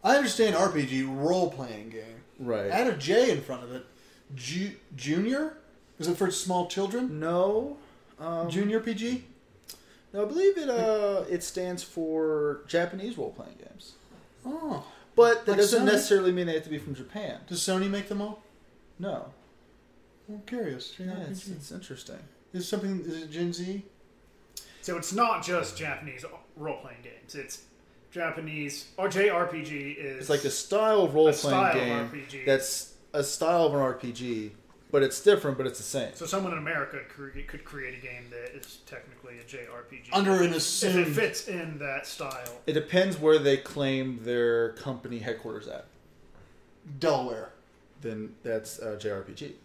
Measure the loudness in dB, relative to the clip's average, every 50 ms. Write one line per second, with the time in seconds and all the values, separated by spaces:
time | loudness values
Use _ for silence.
0 | 4 6 4 6 4 2 2 4 4 4 6 4 4 4 4 0 0 0 0 -2
1 | -2 -2 -2 0 2 2 4 4 2 0 -2 -6 -10 -10 -10 -12 -12 -12 -12 -12
2 | -14 -14 -18 -20 -20 -20 -16 -10 -4 -2 -2 0 0 0 2 2 2 2 0 -2
3 | 0 4 4 6 6 4 2 0 -2 -8 -10 -10 -10 -12 -12 -14 -14 -16 -20 -20
4 | -20 -20 -20 _ _ _ -16 -12 -10 -6 -4 -4 -4 -6 -8 -12 -20 _ -16 -10
5 | -4 -2 0 0 2 0 0 0 -2 -4 -6 -12 -20 -20 _ _ _ _ _ -4
6 | -2 -2 0 2 0 0 0 -2 -2 0 0 0 0 -2 -2 -2 -2 0 0 -2
7 | -2 -2 -4 -4 -2 0 2 4 4 4 4 2 0 -2 -8 -12 -16 -20 -20 -20
8 | _ _ -18 -10 -8 -6 -4 -4 -4 -2 0 0 0 2 2 0 0 -2 -4 -2
9 | -2 -2 -4 -4 -6 -12 -20 -20 _ _ _ -20 _ -20 -20 -20 -20 _ -20 _
10 | _ _ -4 -4 -2 -2 0 4 4 4 4 4 0 0 0 2 2 2 2 4
11 | 2 2 2 0 0 0 -2 -2 -4 -4 -6 -4 -4 -4 -4 -6 -8 -10 -6 -4
12 | -4 -2 0 0 2 2 2 2 2 0 -2 -4 -8 0 0 0 0 0 -4 -8
13 | -8 -8 -6 -6 -6 -8 -8 -12 -16 -16 -16 -20 -20 -20 -20 -20 -20 -20 -20 -20
14 | -20 -20 -20 -20 -20 -20 _ _ -12 -10 -8 -6 -6 -6 -6 -6 -8 -12 -20 -20
15 | -20 _ 8 8 8 8 8 4 4 2 6 6 6 6 6 6 6 6 6 4
16 | 6 6 4 6 6 4 2 2 0 0 0 -2 -2 -4 -8 -6 -6 -8 -10 -10
17 | -10 -12 -10 -8 -8 -8 -8 -10 -10 -8 -6 -4 0 0 2 2 2 0 0 -2
18 | -4 -4 -4 -4 -4 -6 -8 -12 -16 -20 _ -20 -20 -20 _ _ _ -20 -12 -8
19 | -6 -6 -6 -6 -8 -12 -18 -20 -20 -20 _ _ _ _ _ _ _ _ _ _
20 | _ _ _ _ _ -14 -14 -14 -10 -8 -6 -4 -4 -4 -6 -8 -10 -14 -12 -10
21 | -8 -8 -8 -8 -8 -8 -10 -10 -10 -12 -12 -12 -12 -14 -14 -14 -14 -14 -16 -16
22 | -14 -16 -16 -18 -18 -20 _ _ _ _ -10 -8 -6 -4 -4 -4 -2 -4 -4 -4
23 | -6 -6 -8 -8 -10 -10 -6 -4 -4 -2 -2 -4 -6 -6 -6 -8 -10 -12 _ _
24 | -20 _ _ _ _ _ _ _ _ _ _ -20 -20 -18 -20 -14 -10 -8 -8 -6
25 | -6 -4 2 2 4 4 2 0 0 0 0 0 0 -2 -8 -8 -8 -8 -8 -8
26 | -10 -14 -14 -12 -14 -14 -14 -16 -20 _ _ -10 -8 -8 -8 -8 -10 -16 -18 -18
27 | -20 -20 -20 -20 -20 -16 -14 -14 -12 -12 -14 -16 -16 -20 _ _ _ _ _ _
28 | _ _ -6 -4 -4 -4 -4 -6 -8 -8 -6 -6 -6 -6 -8 -10 -12 -12 -6 -2
29 | -2 0 4 4 4 6 6 4 2 0 -2 -6 -6 -6 -8 -8 -8 -8 -10 -8
30 | -8 -8 -8 -8 0 2 2 2 2 0 -2 -4 -4 0 2 4 4 6 6 6
31 | 6 6 6 8 8 8 8 6 2 2 4 4 4 4 4 2 2 2 0 -2
32 | -2 -4 -8 -12 -12 -12 -12 -4 2 4 4 4 4 -2 -4 -6 -6 -10 -16 -20
33 | -20 _ -2 -2 -2 -2 -2 0 2 4 6 6 6 4 4 4 2 2 0 -2
34 | -8 -10 -8 -6 -6 -4 -4 -4 -4 -8 -12 -16 _ _ -20 -20 -10 _ 4 4
35 | 4 4 2 4 6 6 6 8 4 -2 -2 -2 -4 -4 -4 -6 -10 -6 -4 -4
36 | -4 -6 -8 -12 -8 -4 -4 -2 -2 -2 -4 -4 -4 -4 -4 -4 -4 -4 -8 -12
37 | -12 -14 -16 -16 -16 -12 -10 -10 -10 -10 -12 -14 -14 -14 -14 -12 -12 -12 -12 -12
38 | -14 -14 -14 -14 -16 -14 -14 -12 -12 -12 -14 -14 -16 -18 -20 -20 _ -18 -18 -18
39 | -16 -18 -20 -20 -20 -20 -18 -18 -18 -16 -16 -16 -14 -14 -16 -16 -18 -18 -20 -20
40 | -8 0 2 2 4 6 6 6 6 6 4 2 0 0 0 2 2 4 4 4
41 | 4 4 2 2 2 0 0 -4 -6 -6 -8 -6 -6 -8 -8 -8 -8 -6 -6 -6
42 | -8 -10 -10 -10 -8 -8 -8 -10 -10 -12 -12 -6 -4 0 0 0 0 2 4 4
43 | 4 4 2 2 6 6 6 8 8 6 4 4 2 -6 -6 -2 -2 0 0 -2
44 | -2 -4 -6 -6 -4 -2 2 2 4 4 4 4 2 0 -2 -6 -8 -8 -8 -8
45 | -8 -10 -10 -8 -6 -6 -6 -6 -8 -10 -10 -10 -10 -12 -12 -12 -14 -16 _ -20
46 | _ -20 -20 -20 -20 -20 -20 -20 -20 -20 -20 -20 -20 _ _ _ _ -16 -8 0
47 | 2 2 2 2 0 -2 -6 -8 -10 -12 -16 -20 _ _ _ _ _ _ _ -10
48 | -8 -8 -6 -6 -8 -10 -12 -10 -4 -2 -2 -2 -2 -6 -12 -10 -8 -8 -8 -4
49 | -4 -4 -4 -4 -6 -10 -12 -12 -12 -14 -14 -16 -20